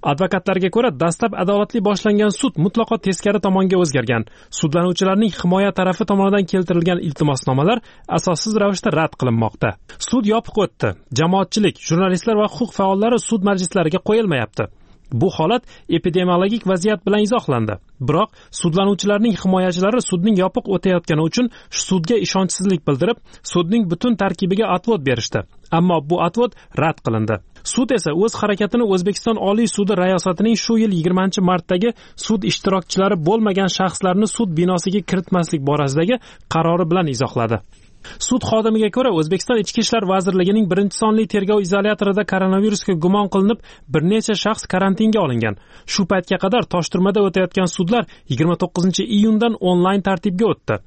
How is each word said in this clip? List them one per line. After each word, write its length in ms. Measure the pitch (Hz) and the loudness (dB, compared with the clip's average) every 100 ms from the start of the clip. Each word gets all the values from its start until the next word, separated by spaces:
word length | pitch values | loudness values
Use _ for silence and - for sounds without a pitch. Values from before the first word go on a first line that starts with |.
Advokatlarga 640 | - 143 185 190 190 185 185 | -2 0 0 0 -2 -2 0
ko'ra, 200 | 220 247 | 0 0
dastlab 400 | 139 165 165 226 | 0 -2 0 -2
adolatli 460 | 196 180 202 208 240 | 0 0 0 0 0
boshlangan 500 | 202 202 214 208 214 | 0 0 2 2 2
sud 280 | 196 262 - | 0 -2 0
mutlaqo 360 | 180 233 226 226 | 0 0 -2 -2
teskari 380 | 190 185 208 202 | -2 -2 0 0
tomonga 360 | 202 185 190 185 | 0 0 2 2
o'zgargan. 420 | 175 135 117 117 113 - - - | 2 0 0 -2 -2 -12 -14 -4
Sudlanuvchilarning 720 | 160 165 180 175 190 190 220 165 | -2 0 0 0 0 2 0 0
himoya 300 | 175 185 202 | 0 0 0
tarafi 320 | 190 185 180 220 | 0 -2 -2 -2
tomonidan 400 | 196 196 202 190 | 0 2 2 0
keltirilgan 540 | 196 180 175 170 175 175 | -2 0 0 0 -2 -4
iltimosnomalar 760 | 143 151 135 - 131 156 240 - - - | -2 0 0 0 0 2 0 -4 -20 -6
asossiz 460 | 170 170 165 - 214 | -4 -2 -2 0 0
ravishda 320 | 202 190 226 | 0 0 -2
rad 200 | 156 160 - | 0 -2 -2
qilinmoqda. 500 | 127 117 110 - 117 - - - | -2 0 -2 -2 -4 -4 -16 -14
Sud 280 | - 240 202 | -2 0 2
yopiq 220 | 220 - - | 0 -2 -2
o'tdi. 260 | 185 _ 113 90 - 113 | -2 _ -4 -4 -8 -2
Jamoatchilik, 580 | 165 190 185 - 202 - | 0 2 0 0 0 -2
jurnalistlar 540 | - 165 190 180 - 214 | -2 0 2 0 0 0
va 100 | 208 - | 0 -2
huquq 160 | 233 - | -6 -2
faollari 400 | 196 190 220 240 | 0 2 2 0
sud 220 | - 226 190 | 0 -2 0
majlislariga 500 | 196 180 196 160 180 - | 0 0 0 0 -2 0
qo'yilmayapti. 580 | 214 220 143 110 - 107 - - - - | 0 2 -2 -4 -6 -8 -8 -20 -20 -8
Bu 220 | 117 175 - | -2 -2 0
holat 260 | 160 240 - - - 165 | 0 0 -4 -20 -4 -2
epidemiologik 680 | 180 170 180 175 190 226 185 | 0 0 0 2 0 -2 -2
vaziyat 340 | 185 196 214 - | 0 0 -2 0
bilan 160 | 208 | 0
izohlandi. 520 | 214 240 - 127 107 98 - - 127 | 2 0 0 -2 -2 -4 -10 -8 -2
Biroq 220 | 151 214 - - - | 0 0 -6 -18 -4
sudlanuvchilarning 720 | 170 165 196 196 202 202 233 185 | -2 2 0 0 0 2 2 0
himoyachilari 600 | 185 185 185 170 190 247 | 0 2 0 0 0 0
sudning 320 | - 180 196 196 | 0 0 2 2
yopiq 220 | 185 247 - 185 | 2 -2 -2 -2
o'tayotgani 480 | 190 180 - 156 160 | 2 0 0 0 0
uchun 180 | 233 247 - - | 0 -2 -4 -12
sudga 460 | - - 185 160 233 185 | -10 -2 -2 2 0 0
ishonchsizlik 560 | 190 190 - 190 185 - | 0 -2 -2 0 0 0
bildirib, 300 | 139 175 247 - - - | 0 0 -2 -8 -20 -6
sudning 340 | 175 170 233 190 | -2 0 0 0
butun 280 | 170 247 226 | -2 -2 0
tarkibiga 460 | 196 190 190 196 214 180 | -2 -2 -2 0 0 -2
atvod 260 | - 214 135 | 0 -2 0
berishdi. 320 | 120 - 117 95 - - | -2 -2 -6 -6 -16 -2
Ammo 300 | 165 180 165 143 | 0 2 2 0
bu 100 | 175 170 | 0 0
atvod 240 | 226 240 - - - | 0 -2 -2 -10 -2
rad 180 | 156 - - | -2 -2 -2
qilindi. 340 | 113 107 107 - - | -2 0 -4 -6 -16
Sud 260 | - - 247 247 | -6 -2 0 0
esa 160 | 165 | 0
o'z 240 | 151 220 - | 0 0 0
harakatini 420 | 208 202 208 240 | -2 0 0 0
O'zbekiston 540 | 233 190 180 190 - 214 190 | 2 2 0 -2 -2 0 0
Oliy 180 | 214 233 | 2 0
sudi 280 | - 202 196 | 0 0 2
rayosatining 600 | 180 190 190 175 214 220 | 2 2 0 0 0 0
shu 180 | - 226 | 2 2
yil 100 | 220 185 | 2 2
yigirmanchi 440 | 165 180 190 185 180 | 0 2 0 2 0
martdagi 400 | 180 - 185 226 226 - - | 0 0 0 0 -4 -14 -16
sud 280 | - 214 | -2 -2
ishtirokchilari 720 | 202 - - 190 170 - 190 202 156 | 0 -2 0 -2 -2 0 2 2 0
bo'lmagan 440 | 220 214 190 190 - | 2 2 0 -2 0
shaxslarni 500 | 190 - 190 185 214 | -2 0 0 2 0
sud 220 | - 226 156 | 0 -2 0
binosiga 420 | 180 180 190 202 - | 0 0 0 -4 -2
kiritmaslik 520 | 180 180 185 160 165 135 | -4 0 -2 0 -2 0
borasidagi 460 | 147 143 139 175 247 - - - | 0 0 0 0 -2 -4 -20 -4
qarori 320 | 165 165 170 175 | -2 0 0 2
bilan 160 | 180 165 123 | 0 0 -2
izohladi. 440 | 123 - 117 113 - - - - - - - | -4 -2 -2 -2 -6 -20 -20 -20 -20 -10 -2
Sud 140 | 247 - | -2 0
xodimiga 400 | 220 220 220 220 - | 0 2 2 0 0
ko'ra, 140 | 254 175 | 0 0
O'zbekiston 400 | 156 190 - 240 | 0 -2 0 -2
Ichki 220 | 196 - | 0 -2
ishlar 200 | 214 233 196 | 0 0 0
vazirligining 580 | 190 185 185 180 214 202 | 0 0 0 2 2 2
birinchi 240 | 180 202 - | 0 0 0
sonli 300 | 220 220 220 | 0 2 0
tergov 320 | 214 196 208 185 | -2 0 0 2
izolyatorida 580 | 196 202 208 202 196 208 | 0 0 0 0 0 0
koronavirusga 600 | 196 190 190 214 208 - 175 | 0 2 2 2 0 -2 0
gumon 240 | 175 202 202 | 2 2 2
qilinib, 260 | 196 196 233 - - - | 2 2 0 -6 -20 -4
bir 80 | 151 160 | -2 2
necha 240 | 220 214 202 | 0 0 -2
shaxs 200 | 208 214 - | -2 -4 -4
karantinga 480 | 185 196 190 220 220 | 0 0 2 2 2
olingan. 400 | 165 120 110 101 - - - | 0 0 -2 -4 -14 -20 -8
Shu 140 | - 190 | -4 0
paytga 300 | 196 175 185 | 0 0 -2
qadar 200 | 190 233 190 | 0 0 0
Toshturmada 480 | 180 160 190 185 202 196 | -4 -2 0 0 2 0
o'tayotgan 400 | 185 185 - 185 | 0 0 0 -2
sudlar 360 | - 175 240 196 - - | -2 0 0 -2 -12 -8
yigirma 240 | 127 160 170 | 0 0 0
to'qqizinchi 400 | 180 - 180 180 196 208 | -2 0 0 0 0 2
iyundan 420 | 220 214 233 220 | 2 2 0 0
onlayn 420 | 185 180 180 196 196 | 0 2 2 0 0
tartibga 380 | 190 208 180 220 | -2 -2 0 0
o'tdi. 220 | 151 - 104 | 0 -2 -4